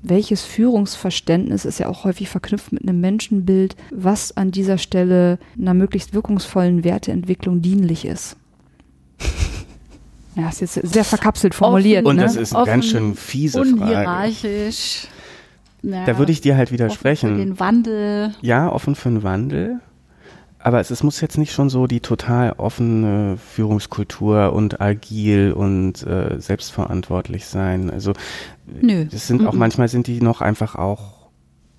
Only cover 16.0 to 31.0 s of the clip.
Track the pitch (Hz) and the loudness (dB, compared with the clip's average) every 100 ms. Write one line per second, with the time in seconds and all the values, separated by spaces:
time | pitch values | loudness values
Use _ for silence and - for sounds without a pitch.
16 | 185 120 147 160 139 139 123 120 117 104 | -2 0 2 2 2 2 2 0 -2 0
17 | 135 151 120 143 196 190 185 233 233 214 | -2 0 0 0 -2 -2 2 2 2 -2
18 | 208 208 214 208 117 120 165 - - 147 | -2 -2 -4 -6 0 2 2 -2 -2 -2
19 | 123 117 101 95 127 147 196 247 - _ | 0 -2 0 -2 -2 -2 -4 -6 -10 _
20 | _ _ - - - _ - 120 95 123 | _ _ -20 -20 -20 _ 0 2 0 0
21 | 147 - 160 - 151 - 143 127 127 120 | -2 0 -4 -2 -2 0 0 2 0 0
22 | - 117 - 120 123 - 110 - 117 113 | -2 -4 0 2 2 0 -6 -2 0 2
23 | 110 101 101 98 - - 107 104 - - | 2 0 0 -4 -8 -4 0 0 -2 -8
24 | 104 - 104 104 98 - 107 - 101 104 | -8 -4 2 4 4 2 0 0 0 -2
25 | - 107 104 104 101 - 98 95 92 - | -4 -4 2 4 4 2 0 0 0 -4
26 | - 90 - - - 98 - - - 90 | -6 -4 -2 -6 -4 -6 -6 -6 -4 -4
27 | 90 90 - 92 - 95 95 92 92 - | -4 -4 -4 -10 -8 -4 -2 -2 -4 -4
28 | 98 101 - - - - - - 247 190 | -4 -4 -6 -14 -16 -20 -20 0 2 2
29 | 156 107 - 123 220 117 113 110 120 120 | -2 -6 0 2 2 2 2 2 0 0
30 | 120 120 117 117 - 113 113 - 104 120 | -2 0 2 2 0 -2 -4 -4 -4 -4